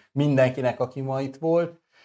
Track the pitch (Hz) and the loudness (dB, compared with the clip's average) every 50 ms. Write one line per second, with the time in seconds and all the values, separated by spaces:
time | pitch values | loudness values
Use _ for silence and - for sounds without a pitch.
0 | _ _ - 139 147 147 139 131 127 127 127 143 127 123 113 - 127 127 - 139 | _ _ -2 0 2 2 4 4 4 2 2 0 -2 -2 0 -2 -4 -6 -4 -10
1 | 135 131 131 135 139 135 135 - 160 165 165 170 170 165 165 _ _ _ _ _ | -6 -6 -4 -4 -6 -6 -8 -4 -2 2 2 2 0 0 -6 _ _ _ _ _
2 | - | -20